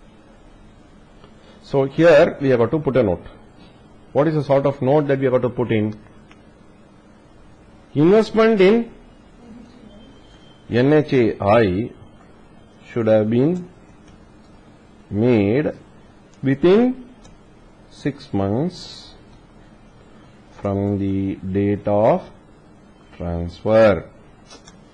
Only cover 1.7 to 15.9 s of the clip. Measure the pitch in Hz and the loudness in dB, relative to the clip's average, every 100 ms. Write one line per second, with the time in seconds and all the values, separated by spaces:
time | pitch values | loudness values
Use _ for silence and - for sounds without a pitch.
1.7 | 139 139 156 170 147 170 - 135 123 113 | -4 -2 2 6 6 4 0 0 2 0
2.7 | 156 147 127 107 85 - - - - - | -2 -2 0 0 -2 -8 -20 -20 -20 -20
3.7 | - - - - 127 156 156 139 139 139 | -20 -20 -20 -8 -2 -2 -2 0 0 0
4.7 | 135 127 147 143 135 131 127 123 117 117 | -2 0 0 0 -2 0 0 -2 -4 -2
5.7 | 110 107 104 - - - - - - - | -2 -2 -6 -18 -20 -20 -20 -20 -20 -20
6.7 | - - - - - _ - - - - | -20 -20 -20 -20 -20 _ -20 -20 -20 -20
7.7 | - - 135 160 214 214 214 226 220 185 | -20 -10 0 2 2 2 0 2 4 4
8.7 | 233 226 - - - - - 233 233 - | 2 -2 -12 -20 -20 -20 -20 -20 -20 -20
9.7 | - 214 - - - - - - - - | -20 -20 -20 -20 -20 -20 -20 -20 -20 -6
10.7 | 113 131 151 147 135 113 - 101 113 104 | 0 2 2 2 0 0 0 2 2 2
11.7 | 90 123 - - - - - - - - | -2 -6 -12 -20 -20 -20 -20 -20 -20 -20
12.7 | - - 120 110 110 107 120 139 180 180 | -20 -12 -4 0 2 2 0 0 -2 -10
13.7 | - - - - - - - - - - | -20 -20 -20 -20 -20 -20 -20 -20 -20 -20
14.7 | - - - - 98 120 117 101 123 156 | -20 -20 -20 -10 -2 0 2 2 0 -4
15.7 | - - | -8 -16